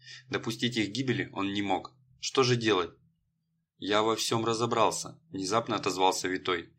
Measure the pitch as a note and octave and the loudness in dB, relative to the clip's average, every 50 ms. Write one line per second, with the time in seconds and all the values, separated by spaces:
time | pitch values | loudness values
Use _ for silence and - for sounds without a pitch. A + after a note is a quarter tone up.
0 | - - - - - - G2+ G2 - A2+ A2 - B2+ A#2+ B2 A#2 G#2 G2 G#2 B2+ | -20 -20 -20 -18 -8 -4 -4 -4 -2 -4 -4 -2 -2 -2 0 0 -2 -2 -2 -2
1 | C3+ B2+ A2 F#2+ F2 - - F#2 G2 G2 G2+ G2+ G2+ G2 F#2 F2 - - _ _ | -2 0 0 0 -2 -4 -4 -4 -4 -2 -2 -2 -2 0 -2 -2 -4 -6 _ _
2 | _ _ _ _ - - - C3+ C3 B2 B2 A#2 A2+ A2 G2+ F2+ E2+ - - _ | _ _ _ _ -10 -2 2 2 4 4 2 2 4 4 4 4 2 0 -6 _
3 | _ _ _ _ _ _ _ _ _ _ _ _ _ _ _ - F2 F#2+ G#2 G#2+ | _ _ _ _ _ _ _ _ _ _ _ _ _ _ _ -10 -4 0 2 2
4 | A2 A2+ A2 A2 - - A#2+ A2+ A2+ A2+ A2+ A2 A#2+ A#2 A#2 A2+ G#2+ F2+ E2 - | 4 2 2 0 0 0 0 0 2 0 0 0 0 0 2 2 2 2 2 -2
5 | - - - - _ _ - F#2+ F#2+ F2+ G#2 A#2 A#2 A2+ A2 F#2+ - G2+ F2+ F#2 | -8 -12 -14 -18 _ _ -10 -8 -4 0 0 0 0 0 -2 -2 -2 -2 0 2
6 | F#2 F#2 F#2 - - F#2 F#2 F2+ - F#2 F2+ F2 - - _ | 4 2 2 2 0 -4 -4 -2 -2 -2 -2 -2 -4 -8 _